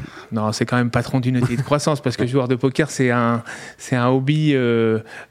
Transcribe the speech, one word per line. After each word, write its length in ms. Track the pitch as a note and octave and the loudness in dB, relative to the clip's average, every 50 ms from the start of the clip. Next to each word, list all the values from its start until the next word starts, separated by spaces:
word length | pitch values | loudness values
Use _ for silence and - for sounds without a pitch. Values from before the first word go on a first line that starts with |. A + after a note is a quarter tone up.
| - - - - - - | -12 -14 -14 -18 -12 -6
Non, 200 | A#2 A2 G#2+ G#2+ | -4 -2 -2 -2
c'est 140 | G2+ - A#2+ | 0 0 0
quand 100 | - B2 | 0 2
même 140 | B2 B2 A#2 | 0 0 2
patron 320 | - A#2+ A#2+ - - C3 | 0 -2 -2 0 -2 0
d'une 160 | A#2+ B2+ C3 | 0 0 2
E 40 | B2 | 2
T 120 | B2 B2 A#2+ | 0 0 0
I 40 | |
de 40 | C3 | -2
croissance, 400 | C3 - C#3+ D3 - E3 D3+ C#3 | 0 0 0 0 2 0 -2 0
parce 160 | - C3 A#2 | -2 -2 -2
que 80 | - C3+ | -2 -2
joueur 220 | A#2+ C3 C#3 B2+ B2 | 0 0 0 0 0
de 60 | C3 | 0
poker, 340 | A#2 - C3 - - D#3 - | 0 0 0 2 0 -2 -2
c'est 200 | - - C3 B2 | 0 0 0 2
un, 320 | A#2+ B2 A#2 A#2 A#2 A2+ - - - - - - - | 2 2 2 2 0 0 -4 -8 -14 -16 -16 -18 -18
c'est 180 | - - - C3+ | -18 -6 -4 -2
un 140 | B2 A#2+ B2 | 0 2 2
hobby, 420 | C3 C3+ C3 C3+ D3+ D#3 D#3 D3+ C#3 | 2 2 2 0 0 2 2 2 2
euh, 460 | C3 B2 A#2+ A#2 A2+ A2+ A2 A2 A2 A2 - - - - - | 2 2 2 2 2 2 2 0 0 -2 -8 -14 -18 -20 -16